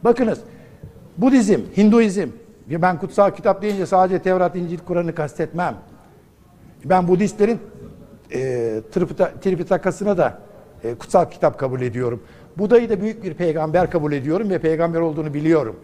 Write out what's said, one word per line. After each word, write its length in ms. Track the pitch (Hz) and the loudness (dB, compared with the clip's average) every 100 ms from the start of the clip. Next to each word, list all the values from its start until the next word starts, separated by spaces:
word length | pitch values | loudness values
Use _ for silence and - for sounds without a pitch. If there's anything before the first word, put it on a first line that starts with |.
Bakınız, 360 | - 233 226 165 - - - - - - - - | 2 2 2 -2 -8 -20 -20 -20 -20 -20 -20 0
Budizm, 420 | 240 262 202 165 92 - | 4 4 4 2 0 2
Hinduizm, 520 | 208 233 220 190 147 - - - - | 6 6 4 0 -6 -8 -20 -20 -8
ben 320 | 160 180 170 | 0 0 0
kutsal 320 | 190 - 202 | -4 2 2
kitap 300 | - 214 190 | 2 -2 0
deyince 240 | 208 196 175 | -2 -2 0
sadece 340 | 190 185 185 | 2 2 2
Tevrat, 360 | 185 185 175 180 | 0 0 0 -2
İncil, 220 | 175 175 | -6 -8
Kur'an'ı 380 | - 175 170 165 | -4 -4 -2 -4
kastetmem. 600 | 151 - 160 165 175 110 - - - - _ _ _ _ - - 135 | -8 -6 -6 -4 -4 -6 -16 -20 -20 -20 _ _ _ _ -20 -18 0
Ben 220 | 185 175 | 2 4
Budistlerin, 520 | 180 208 - 208 233 - - - - - - - | 2 2 2 0 0 -6 -20 -20 -20 -20 -20 -10
e, 60 | - 131 123 117 110 110 | -6 -4 -2 -2 -4 -6
Tripita-, 400 | 190 175 156 180 - | -4 -4 -2 -2 -2
Tripitakası'na 760 | 190 180 170 180 190 - 202 190 | -4 -4 -2 -2 -2 -4 -2 0
da, 220 | 139 - - - - - | 0 -2 -20 -20 -20 -10
e, 120 | 113 117 | -10 -10
kutsal 300 | - 190 - | 0 2 2
kitap 340 | - 156 - | 0 -2 -2
kabul 220 | 135 127 | -6 -4
ediyorum. 420 | 123 117 123 117 - - - - | -4 -4 -4 -6 -12 -20 -18 -6
Buda'yı 320 | 196 233 233 | 4 4 4
da 120 | 202 | -2
büyük 220 | 208 220 | -4 -6
bir 100 | 185 | -10
peygamber 580 | 151 175 156 156 165 180 | -4 -2 -2 0 0 2
kabul 220 | 175 151 | 0 -2
ediyorum 360 | 143 131 170 214 | -2 -2 -2 -2
ve 100 | 175 | -2
peygamber 400 | 160 160 170 165 | 0 0 0 0
olduğunu 340 | 165 151 156 | -2 -2 -6
biliyorum. 420 | 143 156 160 117 95 | -2 2 2 0 -8